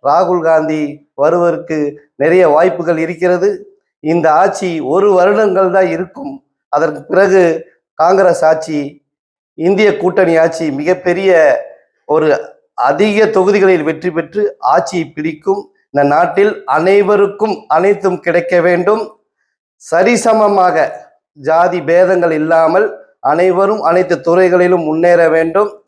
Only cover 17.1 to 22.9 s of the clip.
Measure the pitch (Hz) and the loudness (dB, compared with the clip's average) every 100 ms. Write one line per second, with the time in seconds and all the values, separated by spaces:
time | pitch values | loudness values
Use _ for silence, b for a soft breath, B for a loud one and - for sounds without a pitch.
17.1 | 208 196 - 214 185 - 151 190 202 190 | 2 0 -2 -6 -6 -2 0 0 0 -2
18.1 | 180 175 175 170 180 170 175 175 220 214 | -4 -2 -2 0 0 2 0 0 -2 -4
19.1 | _ _ _ _ _ _ _ - 160 190 | _ _ _ _ _ _ _ -4 0 2
20.1 | 240 233 220 208 196 180 170 139 - - | 0 0 2 2 2 0 0 -4 -6 -20
21.1 | _ _ 151 139 160 180 180 143 170 185 | _ _ _ -2 0 0 -2 0 2 2
22.1 | 185 170 156 156 165 160 175 214 | 2 0 -2 0 2 2 0 -2